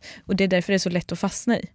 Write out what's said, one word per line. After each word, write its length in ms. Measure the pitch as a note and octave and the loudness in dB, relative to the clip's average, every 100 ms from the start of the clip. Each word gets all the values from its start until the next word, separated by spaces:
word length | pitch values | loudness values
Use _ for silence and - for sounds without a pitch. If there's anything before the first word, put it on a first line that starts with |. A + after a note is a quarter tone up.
| - - - | -12 -16 -2
Och 100 | F#3+ | 2
det 80 | |
är 40 | G3 | 4
därför 240 | F#3 F3 | 2 2
det 40 | G3 | 0
är 20 | |
så 120 | F#3 | 2
lätt 220 | F3 - | -2 -4
att 60 | F3 | -4
fastna 400 | G3 - - A3+ | -4 -2 0 0
i. 60 | - | -2